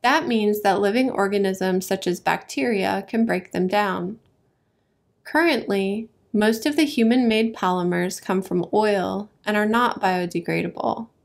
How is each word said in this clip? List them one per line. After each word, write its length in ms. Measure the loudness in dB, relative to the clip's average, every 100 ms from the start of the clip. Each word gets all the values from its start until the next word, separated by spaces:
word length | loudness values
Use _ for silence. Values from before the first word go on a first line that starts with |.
That 240 | 2 2 2
means 340 | 0 2 2
that 200 | 2 2
living 300 | 2 2 0
organisms 760 | 0 0 2 0 0 0 0 -2
such 200 | -4 -2
as 140 | -2
bacteria 840 | -2 -2 -4 -4 -2 0 0 -2 -2
can 160 | -2
break 280 | 0 -2 -4
them 160 | -4 0
down. 500 | 0 0 -2 -6 -10 _ _ _ _ _ _ _ _ _ _
Currently, 880 | -4 0 2 0 0 -2 -2 -4 -8 _ _
most 340 | 0 2 2 0
of 100 | 2
the 80 |
human-made 720 | 0 2 4 4 4 2 0
polymers 680 | 0 0 0 0 0 -2 -6
come 220 | -4 -2
from 240 | 0 -4 0
oil 560 | 0 2 0 -2 -4 -8 _ -4
and 100 | 0
are 80 |
not 380 | 2 2 0 0
biodegradable. 1040 | 0 0 -2 -4 -2 -2 -2 -4 -4 -4 -8 _